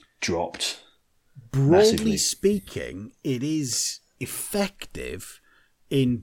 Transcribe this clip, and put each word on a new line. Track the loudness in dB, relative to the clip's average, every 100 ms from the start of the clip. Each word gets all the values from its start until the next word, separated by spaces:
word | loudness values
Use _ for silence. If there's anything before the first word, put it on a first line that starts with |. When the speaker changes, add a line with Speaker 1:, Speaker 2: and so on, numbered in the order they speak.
| _ _
Speaker 1:
dropped | -4 -2 -4 -4 -6 -6 -16 _ _ _ _ -20 -4
Speaker 2:
Broadly | 2 6 8
Speaker 1:
massively. | 8 6 2 0
Speaker 2:
speaking, | -2 0 0 0 -4 -10 -8 -10 -14 -8
it | -4 -2
is | -2 -2 -2 -4 -4 -8 _ -12
effective | -10 -8 -4 -2 -2 -4 -14 -10 -10 -10 -12 -20 _ _ _ _ _
in | 2 2 0